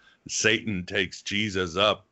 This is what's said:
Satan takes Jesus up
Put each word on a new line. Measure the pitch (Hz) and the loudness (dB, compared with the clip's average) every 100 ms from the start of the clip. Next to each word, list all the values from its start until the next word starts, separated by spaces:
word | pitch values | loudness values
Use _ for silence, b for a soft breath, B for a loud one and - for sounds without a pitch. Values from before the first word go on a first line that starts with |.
| b b - | b b -8
Satan | - 107 113 110 92 87 | 0 2 2 0 -4 -2
takes | 101 90 - | -2 -2 -6
Jesus | - 101 107 92 90 87 | -4 -2 -2 -2 -2 2
up | 107 92 _ | 2 2 _